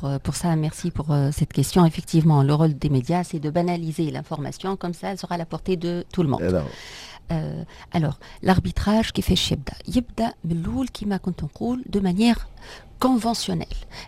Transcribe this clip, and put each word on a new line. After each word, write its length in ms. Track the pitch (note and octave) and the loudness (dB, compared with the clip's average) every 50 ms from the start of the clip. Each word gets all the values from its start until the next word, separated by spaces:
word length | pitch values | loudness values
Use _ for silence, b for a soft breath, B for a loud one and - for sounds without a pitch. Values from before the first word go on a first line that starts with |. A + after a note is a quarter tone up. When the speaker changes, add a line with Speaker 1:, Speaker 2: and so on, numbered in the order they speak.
| - | -4
Speaker 1:
euh, 140 | C#3 C#3 C#3 - - | -4 -4 -4 -4 -4
pour 60 | D3 | -4
ça. 220 | - - F3 E3 | -2 0 0 0
Merci 340 | D#3 D#3 D3+ - - - F3 | 2 0 -2 -4 -4 -6 -6
pour, 200 | - - D3+ D#3 | -4 -4 -2 0
euh, 200 | D3 C#3+ C#3 C#3 C#3+ - | 2 2 2 2 2 0
cette 140 | D#3 - - | -2 0 2
question. 340 | - C#3 - - F#3+ F3 | 0 0 4 6 6 6
Effectivement, 560 | E3 D#3 - - - - E3 D#3 E3 D#3 C#3+ C3+ | 6 4 0 -4 2 2 4 6 6 6 6 6
le 120 | C#3 D3 | 6 4
rôle 200 | D3+ E3 D#3+ D3 C3 | 4 4 2 2 0
des 120 | - D3+ | 0 0
médias, 320 | D3 C3 B2 C3 E3+ F3+ F3 | 2 2 2 2 0 0 0
c'est 180 | - - E3 C#3+ | -2 -6 -6 -4
de 40 | D3+ | -2
banaliser 600 | D3 F3 F3 F3 F3 E3+ E3 D#3+ D#3 - E3+ D3+ | 0 0 0 0 -2 -2 -4 -4 -2 -2 -2 -2
l'information, 640 | B2+ C#3 D3 - D#3+ D3+ C#3+ C3+ C3+ - - F#3 G3 | -2 -6 -8 -8 -6 -6 -6 -8 -8 -6 -6 -4 -4
comme 180 | F#3+ - F3 F3 - | -4 -4 -6 -6 -6
ça, 60 | - F#3+ | -6 -8
elle 80 | G3 F3+ | -6 -6
sera 160 | - - F3+ | -6 -6 -6
à 40 | F3 | -6
la 100 | E3 - - | -4 -6 -8
portée 220 | D#3+ - - F#3 | -6 -2 -2 -2
de 280 | E3+ E3+ E3+ F3 F3 F3 - - | -2 -2 -2 -4 -4 -6 -4 0
tout 100 | - F3 | 0 2
le 60 | C#3+ | 2
monde. 140 | B2+ - E2+ | 2 2 2
Speaker 2:
إيه 80 | F2+ | 2
ده. 140 | F#2 F2 D2 C2 B B B B B B B B B B - - E3 | 2 2 0 -2 B B B B B B B B B B -8 -4 -4
Speaker 1:
Euh, 640 | D#3+ D#3 D3+ D#3 D#3+ E3 - - - - - - F3 | -4 -2 -4 -6 -8 -10 -12 -14 -18 -16 -4 -2 0
alors, 480 | D#3+ D3 - - - - - - - | 0 0 -2 -4 -10 -18 -16 -2 2
l'arbitrage 640 | - F#3 F3+ - F#3 E3+ - - G3+ G#3 A3 A3+ - | 2 4 4 2 0 -2 0 2 4 4 4 2 2
كيفاش 420 | - - F#3+ - F#3 F3+ - - - | -2 -2 2 2 2 2 2 0 -2
يبدأ؟ 200 | - C3+ - - - - - E3+ | -2 -4 -8 -12 -12 -10 -2 0
يبدأ 360 | B3 A#3+ - - - A3+ A#3 - - - | 0 0 0 -2 -2 -2 -2 -2 -4 -4
من 80 | E3 E3+ | -4 -2
الأول 360 | E3 E3 G3 A3+ B3+ C4+ B3 | -2 -2 -2 -2 -2 -2 -4
كيما 280 | - - G#3 G#3 G3+ | -6 -6 -4 -2 -2
كنت 280 | F#3 - F#3+ F3 - E3 | -2 -2 -4 -4 -4 -6
نقول، 400 | D3+ - - G#3+ A#3 B3 B3+ B3+ - F3 | -8 -6 -4 -4 -2 -2 -4 -4 -2 0
de 40 | G3+ | 0
manière 380 | G3 F#3 F3 F#3 A3 A#3 A3+ - - - - B B B B B B B - - - | 2 2 2 4 6 4 4 4 0 -8 -14 B B B B B B B -4 0 2
conventionnelle. 800 | B3+ C4 A#3 G3+ A#3 A#3 - - - F#3 E3 - - - - - B B B B | 4 4 4 4 2 0 0 -2 -2 -2 -2 -4 -4 -6 -8 -8 B B B B